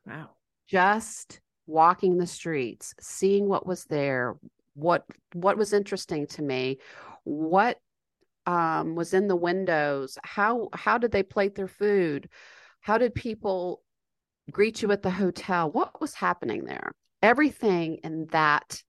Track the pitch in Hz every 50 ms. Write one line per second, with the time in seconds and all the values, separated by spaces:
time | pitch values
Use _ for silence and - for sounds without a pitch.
0 | - - 113 156 151 - _ _ _ _ _ _ _ - 196 185 180 196 208 226
1 | 220 - - - - - - - _ _ _ _ _ - 156 160 160 170 180 -
2 | 202 185 180 180 175 175 - - - 170 160 139 123 110 - - - - - -
3 | - - - - 190 196 202 202 202 196 190 - - 180 180 - - - 160 147
4 | 139 139 131 127 123 120 - - - - _ _ _ _ _ 139 151 175 170 -
5 | - - - _ _ _ - 175 170 196 196 214 214 202 208 208 196 - 196 185
6 | - - 175 151 147 - - - 151 139 131 127 127 131 135 135 - - - -
7 | - - - - - - - 151 160 160 175 196 214 247 - - _ _ _ _
8 | _ _ _ _ _ _ _ _ - 175 175 170 165 160 160 156 156 160 160 170
9 | 170 165 - 190 208 202 185 175 170 175 175 190 190 180 165 151 147 147 143 139
10 | 135 131 - - - - - 214 202 220 240 240 208 - - 185 - 214 214 240
11 | 226 233 - 196 190 - - 214 196 196 196 - 190 185 - - 202 208 202 196
12 | 180 160 143 139 - - _ - - - - - - - _ _ - - 214 226
13 | 247 240 - - - 233 214 214 - 208 190 180 175 180 - - _ _ _ _
14 | _ _ _ _ _ _ _ _ - - - - 208 226 220 - 226 202 202 202
15 | 202 190 185 185 202 180 - - - - 185 175 165 151 151 262 359 - - -
16 | - - - - 196 180 175 - - 117 107 - 65 64 67 - - - - _
17 | _ _ _ - - 214 240 254 302 277 - - - 214 185 170 165 160 160 -
18 | - 160 160 160 160 156 - 160 156 151 147 - - - - - -